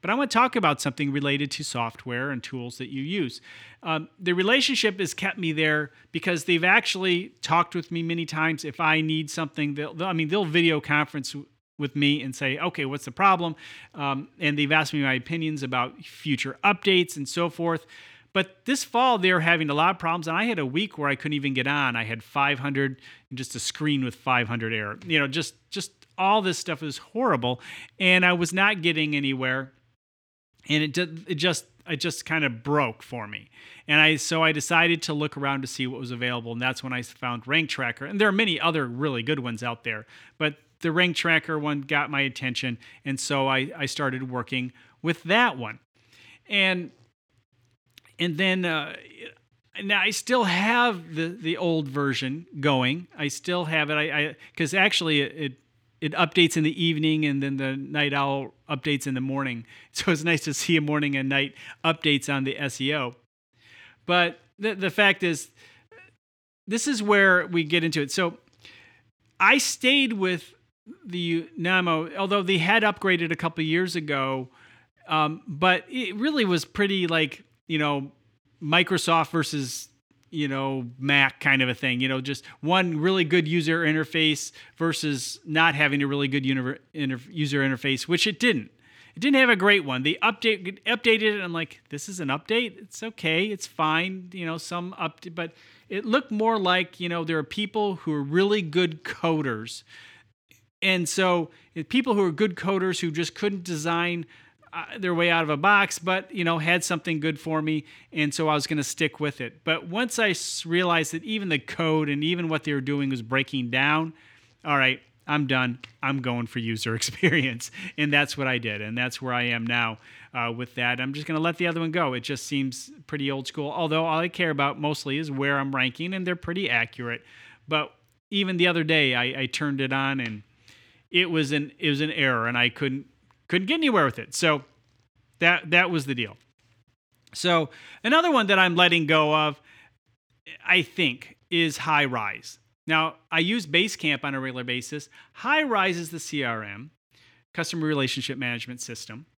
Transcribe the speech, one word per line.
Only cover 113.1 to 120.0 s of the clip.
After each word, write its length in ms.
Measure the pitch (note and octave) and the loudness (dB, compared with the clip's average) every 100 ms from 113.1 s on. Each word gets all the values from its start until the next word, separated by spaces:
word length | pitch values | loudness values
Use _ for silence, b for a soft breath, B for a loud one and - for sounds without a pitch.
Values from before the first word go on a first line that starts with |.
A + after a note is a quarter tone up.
| C3 | -4
breaking 480 | A2+ C3 C#3 C#3 A#2+ | -2 -2 0 -4 -2
down, 420 | B2+ C#3 D3+ D#3+ D#3 b b b b | 0 2 2 0 -8 b b b b
all 140 | D#3+ C#3+ | 0 2
right, 240 | C3 C3 _ _ - | 4 2 _ _ -2
I'm 160 | D3 C#3 | 0 2
done. 340 | C3 B2+ A#2+ - _ | 2 0 -4 -12 _
I'm 200 | C3 C#3 | -4 -2
going 260 | B2+ A#2+ A#2 | -2 -4 -4
for 120 | - | -6
user 360 | A2+ A2 A#2 A2+ | -4 -4 -2 -4
<laughs> 40 | |
experience. 680 | - - F3+ E3 C3 A#2+ - B F#3 - | -4 0 2 2 0 -4 -12 B -14 -4
And 160 | D3+ | 0
that's 240 | C#3+ D3 - | 2 0 -2
what 100 | C3+ | -2
I 120 | B2 | -2
did, 220 | A2+ G#2 | -4 -6
and 160 | G#2+ A#2 | -6 -4
that's 240 | B2 - | -4 -4
where 120 | C3 | -4
I 100 | B2 | -2
am 220 | A#2+ A#2+ A2+ | 0 -2 -2
now, 320 | A#2+ A#2 A2 | 0 -2 -4